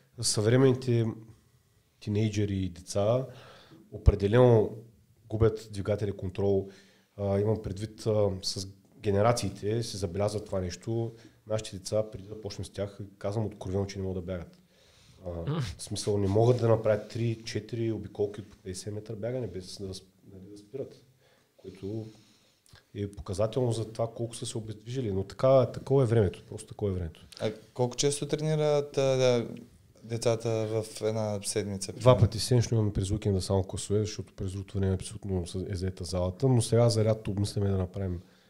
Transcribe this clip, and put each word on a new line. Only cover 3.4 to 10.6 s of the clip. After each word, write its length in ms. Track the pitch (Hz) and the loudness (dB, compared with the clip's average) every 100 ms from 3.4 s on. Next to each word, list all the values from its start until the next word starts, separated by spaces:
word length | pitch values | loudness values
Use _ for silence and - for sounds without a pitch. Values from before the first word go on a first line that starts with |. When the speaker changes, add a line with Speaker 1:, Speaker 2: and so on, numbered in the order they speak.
| - - - - - | -20 -20 -20 -20 -16
Speaker 1:
определено 840 | 104 - 101 98 117 127 113 101 - - _ _ _ - | 2 4 4 4 8 8 8 4 -2 -18 _ _ _ -6
губят 400 | 110 110 104 - | 4 4 2 -8
двигателя 420 | 101 95 104 104 | -8 -2 -2 -2
контрол. 560 | 95 95 90 101 98 98 - - _ _ - | -4 -6 -2 2 2 0 -10 -20 _ _ -6
А, 220 | 101 98 | 0 2
имам 220 | 104 107 | 2 0
предвид, 440 | 104 92 110 - 117 | -2 -8 -10 -6 0
а, 240 | 107 101 95 | 2 2 0
с 260 | - - 95 - _ - | -6 -6 -8 -14 _ -8
генерациите 840 | 107 98 110 120 98 - 101 117 | 0 4 4 2 -2 -4 -4 -2
се 140 | 117 98 | -4 -6
забелязва 480 | 92 90 104 104 - | -6 -2 -2 -2 -6
това 160 | 95 | -4